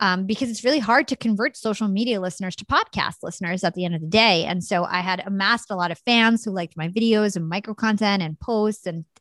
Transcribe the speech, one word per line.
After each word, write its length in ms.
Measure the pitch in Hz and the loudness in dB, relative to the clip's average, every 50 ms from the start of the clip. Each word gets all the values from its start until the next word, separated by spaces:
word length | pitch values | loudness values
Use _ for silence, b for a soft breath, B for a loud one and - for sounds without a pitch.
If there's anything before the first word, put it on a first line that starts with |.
Um, 260 | 214 190 180 185 190 | 2 2 2 2 0
because 240 | 190 220 - 269 233 | -2 -2 -2 -2 -4
it's 140 | 220 - - | -4 -2 0
really 160 | 247 302 302 | 2 2 2
hard 260 | 214 214 240 277 294 - | 2 4 4 4 4 2
to 80 | 254 | -2
convert 400 | - - 226 208 196 240 302 - | -2 0 0 0 2 0 -2 -2
social 300 | - - 220 202 - 220 | -4 -4 -4 -2 0 0
media 340 | 202 190 202 233 247 226 190 | 0 0 0 0 0 0 -2
listeners 360 | 180 185 - - 190 185 - | -2 -4 -6 -6 -8 -8 -8
to 80 | - - | -8 -6
podcast 540 | - - 349 440 - - 208 - - - - | -2 0 0 0 -2 -2 -4 -4 -4 -4 -8
listeners 400 | - 170 - - 185 170 185 185 | -10 -10 -8 -6 -6 -4 -4 0
at 120 | - 175 - | -2 -2 -2
the 100 | 180 180 | -2 -4
end 100 | 170 170 | -2 -2
of 60 | 160 | -4
the 80 | 160 160 | -4 2
day. 360 | 196 220 226 220 180 165 165 | 4 4 6 6 4 4 2
And 180 | - 180 180 175 | 0 -4 -4 -2
so 180 | - 196 175 | -2 0 0
I 160 | 175 - - 180 | 0 0 -2 -4
had 240 | 180 185 185 185 - | -2 -2 -4 -4 -4
amassed 460 | 196 196 196 196 208 233 226 - - | -4 -4 0 0 0 0 0 -2 -6
a 60 | 202 | -4
lot 160 | 180 175 170 | -4 -2 -4
of 80 | 160 - | -4 -4
fans 440 | - 247 240 233 226 226 226 226 - | 0 2 4 4 6 4 4 2 0
who 60 | 220 | -4
liked 260 | 190 185 170 165 - | -4 -4 -4 -6 -6
my 120 | 165 156 170 | -6 -6 -2
videos 480 | 185 226 233 226 220 214 214 202 196 | 0 0 2 4 4 4 4 2 0
and 120 | 175 165 160 | -2 -4 -2
micro 240 | 175 202 - 220 | -4 -4 -6 -6
content 480 | 208 - 226 220 214 202 214 202 202 196 | -6 -2 0 0 2 2 2 2 0 0
and 200 | 170 156 156 - | -2 -4 -6 -8
posts 460 | - 247 226 214 214 214 208 - - | -4 -2 0 2 2 0 0 -2 -6
and, 180 | 180 165 165 160 _ _ _ | -8 -8 -8 -10 _ _ _